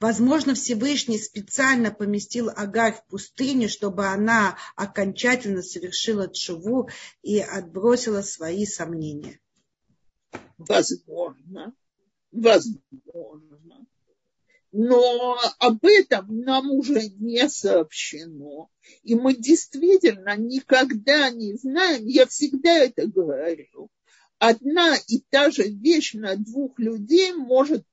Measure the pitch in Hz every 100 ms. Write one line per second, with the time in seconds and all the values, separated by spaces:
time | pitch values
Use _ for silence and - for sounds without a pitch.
0 | 226 208 247 311 269 240 - 220 277 277
1 | - 208 - 214 196 - 269 254 220 208
2 | 208 208 - 240 220 - 202 226 226 220
3 | - - - - 269 262 208 - 202 185
4 | 196 196 220 226 196 - - - 196 202
5 | 196 185 247 247 202 190 175 175 180 -
6 | - 208 190 - - 165 196 254 240 -
7 | - _ - 208 185 196 170 185 226 240
8 | 233 202 196 - 160 190 208 - 165 165
9 | 151 147 - - _ _ _ _ _ _
10 | _ _ _ - - _ 160 202 - 180
11 | - 160 165 139 160 185 190 - _ _
12 | _ _ _ 233 226 196 - - _ -
13 | - 170 - 151 156 147 160 _ 233 _
14 | _ _ _ _ _ _ _ 208 240 247
15 | 247 240 247 247 240 - 240 226 349 415
16 | - 208 196 220 254 262 269 269 254 254
17 | 214 190 233 233 294 - 196 185 156 -
18 | - 151 165 147 143 143 160 _ _ _
19 | - 233 262 247 240 330 - 277 349 381
20 | 262 196 196 208 233 269 - 254 262 220
21 | 240 294 269 233 208 220 262 311 370 262
22 | 214 262 247 - 294 269 339 330 208 -
23 | 170 185 160 135 165 156 - - - _
24 | _ _ _ - 226 226 269 339 339 262
25 | - 240 - 277 294 277 202 202 269 320
26 | - 214 208 196 214 254 262 - 226 226
27 | 214 339 370 349 247 254 294 285 -